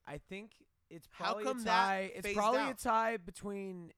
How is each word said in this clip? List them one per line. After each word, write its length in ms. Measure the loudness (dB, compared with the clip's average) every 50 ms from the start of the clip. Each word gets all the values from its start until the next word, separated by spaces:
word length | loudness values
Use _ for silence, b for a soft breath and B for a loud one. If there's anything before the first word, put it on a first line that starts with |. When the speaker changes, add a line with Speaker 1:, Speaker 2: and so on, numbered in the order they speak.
| _
Speaker 1:
I 120 | -14 -12 -12
think 340 | -12 _ -12 -12 -12 -16 -20 _ _ _ _ _ _ _
it's 160 | -18 -18 -18 -18
Speaker 2:
How 120 | -8 -4 -2
Speaker 1:
probably 180 | -2 -2 0 -2
Speaker 2:
come 160 | -2 -2 -2
Speaker 1:
a 40 | 2
Speaker 2:
that 60 | 4 4 6 6
Speaker 1:
tie. 260 | 4 2 0 -2 -4 -6
It's 120 | -6 -4
Speaker 2:
phased 100 | -2 0
Speaker 1:
probably 240 | 2 4 4 4 4
a 40 | 2
Speaker 2:
out? 140 | 0 -2 -2
Speaker 1:
tie 380 | 0 2 4 4 4 2 0 -2
between 760 | -6 -12 -14 -10 -8 -6 -6 -6 -6 -6 -8 -10 -12 -14 -14